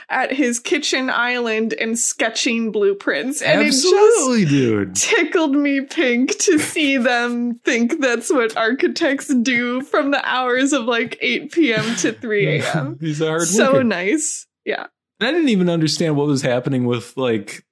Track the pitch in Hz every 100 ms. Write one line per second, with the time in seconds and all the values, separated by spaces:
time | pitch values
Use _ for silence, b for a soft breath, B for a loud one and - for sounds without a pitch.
0 | B 226 254 269 247 240 - 320 294 277
1 | 254 - 240 247 233 220 226 220 226 226
2 | - - 226 - - 233 226 208 202 202
3 | - 269 240 285 - 302 294 269 349 392
4 | 427 466 269 240 170 143 123 107 95 92
5 | - 226 330 370 311 277 285 277 269 -
6 | 269 240 262 415 - 311 - - 294 269
7 | 240 240 240 240 240 233 - 240 233 320
8 | 269 233 233 302 226 - 226 254 359 233
9 | 320 277 - 262 226 240 240 247 277 359
10 | 277 277 - 247 254 247 269 285 226 233
11 | 247 - 254 233 285 - 285 220 220 214
12 | 294 220 247 208 151 147 - - 277 320
13 | 160 151 156 160 165 196 269 269 247 180
14 | 190 302 - - - _ - 202 - _
15 | _ - 226 339 302 208 180 170 156 -
16 | 165 147 147 135 139 123 127 135 123 120
17 | 113 - 131 113 101 - -